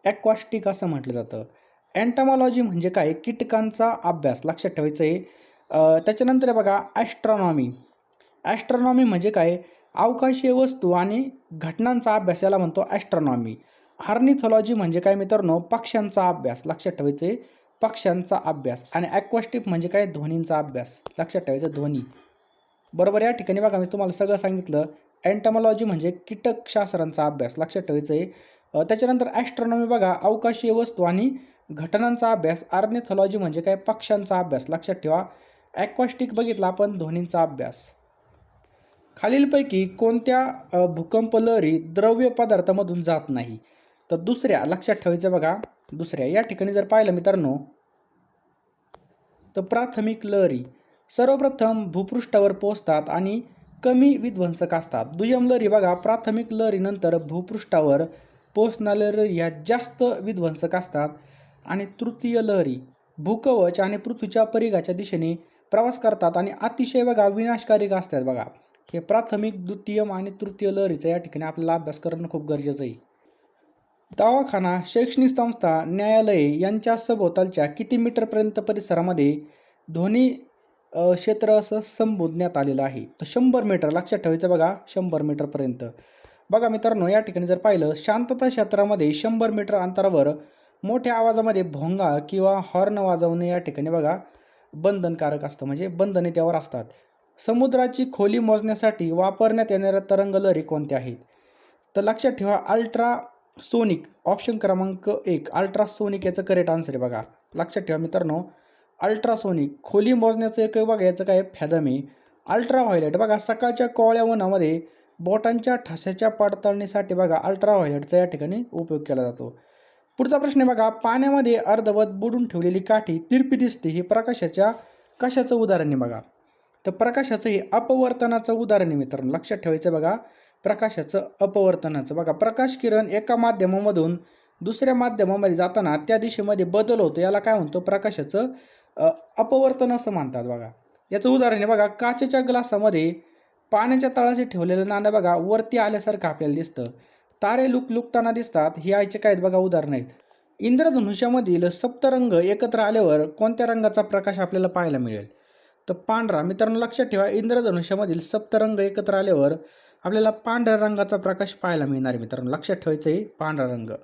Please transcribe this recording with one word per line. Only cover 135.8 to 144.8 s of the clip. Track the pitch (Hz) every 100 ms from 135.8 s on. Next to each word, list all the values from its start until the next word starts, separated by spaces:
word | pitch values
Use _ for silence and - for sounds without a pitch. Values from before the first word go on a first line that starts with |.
| 180 151
त्या | 151 220
दिशेमध्ये | 226 226 202 202 175
बदल | 202 214 226
होतो, | 175 151
याला | 185 202
काय | 208 214
म्हणतो? | 151 180
प्रकाशाचं, | 185 196 208 202 143 196 254 262 _ _ _ -
अ, | - - - -
अपवर्तन | - 262 269 262 247
असं | 240 233
म्हणतात | 185 135 127
बघा. | 120 120 113 _ _ _ _
याचं | 202 254
उदाहरण | 262 240 220
आहे | 208
बघा, | 220 208
काचेच्या | 208 240 240 262 262
ग्लासामध्ये | 254 247 240 208 214 170 160 170 _ _ _ _ _
पाण्याच्या | 208 240 262 262 254
तळाशी | 240 247
ठेवलेलं | 247 180 170 185